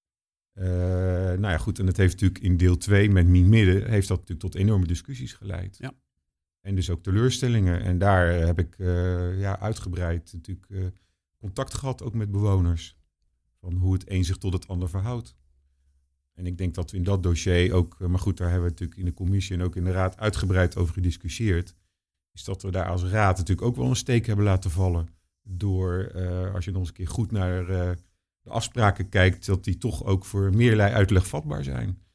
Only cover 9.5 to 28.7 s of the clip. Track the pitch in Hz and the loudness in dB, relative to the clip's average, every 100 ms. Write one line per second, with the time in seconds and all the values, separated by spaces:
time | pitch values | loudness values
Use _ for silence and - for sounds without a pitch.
9.5 | 95 101 110 95 87 87 85 - 90 - | -4 -6 -6 -8 -6 -4 -4 -8 -16 -14
10.5 | 90 - 95 95 - _ _ _ _ 104 | -14 -12 -8 -8 -8 _ _ _ _ -12
11.5 | 95 135 - 135 127 123 113 104 101 104 | -8 -8 -8 -8 -8 -8 -6 -4 -2 2
12.5 | 98 85 82 - - _ _ _ _ _ | 2 2 0 -6 -20 _ _ _ _ _
13.5 | _ 90 90 92 92 - 95 92 95 98 | _ -8 -2 0 0 -2 -2 -2 -2 -4
14.5 | 90 - 90 90 92 107 123 - _ _ | -4 -6 -6 -6 -4 -6 -6 -10 _ _
15.5 | _ _ _ _ _ _ _ _ - 90 | _ _ _ _ _ _ _ _ -12 -8
16.5 | 87 92 90 82 92 87 98 90 82 98 | -4 -4 -4 -6 -4 -2 0 2 0 2
17.5 | 87 90 90 82 - 90 90 98 90 87 | 2 4 2 0 -2 -2 -2 -2 -2 -2
18.5 | 90 87 80 85 - 90 80 92 98 92 | 0 -2 -4 -8 -6 -6 -4 -2 -2 -2
19.5 | 90 90 90 90 92 92 - 107 - 92 | -4 -4 -2 -2 0 -2 -2 -4 -2 0
20.5 | 92 90 - 85 92 90 - 92 - 110 | 2 2 2 -2 0 -2 -2 -6 -4 -2
21.5 | 85 90 - _ _ _ _ _ - - | 0 -2 -12 _ _ _ _ _ -16 -12
22.5 | 95 98 92 90 90 90 107 101 92 85 | -10 -6 -4 -4 -4 -2 2 2 2 0
23.5 | 92 120 120 127 127 - 120 113 101 104 | 0 -2 -2 -2 -2 0 0 0 0 2
24.5 | 95 92 80 92 85 82 - _ _ - | 2 0 0 0 0 -4 -10 _ _ -14
25.5 | 90 101 95 92 90 98 87 90 90 92 | -6 -4 -2 -2 -2 -6 -6 -6 -4 -4
26.5 | 95 90 92 87 - 90 - 107 107 90 | -6 -6 -4 -6 -6 -8 -6 -4 -2 -2
27.5 | 90 87 92 90 85 - _ _ _ - | -2 -2 -2 -2 -4 -10 _ _ _ -10
28.5 | 113 - | -8 -6